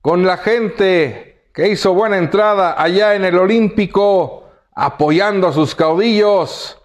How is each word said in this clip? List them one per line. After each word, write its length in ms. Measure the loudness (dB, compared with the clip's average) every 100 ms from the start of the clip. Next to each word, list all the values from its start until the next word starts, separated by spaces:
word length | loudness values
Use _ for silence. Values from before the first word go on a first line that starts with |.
con 260 | 0 0 0
la 100 | 0
gente 1120 | -2 -2 -2 -2 0 2 0 -4 -18 _ _
que 140 | -4 -2
hizo 260 | 0 0
buena 240 | 0 0 0
entrada 560 | 0 0 0 0 0 0
allá 380 | 0 2 2
en 100 | 0
el 140 | 0 2
Olímpico, 1080 | 2 2 0 0 -2 0 2 2 -2 -8 -20 _ _
apoyando 720 | -6 -6 -2 0 2 0 0 0
a 60 |
sus 240 | 0 -2 0
caudillos. 1000 | 0 2 0 2 2 2 -2 -8 -16 -20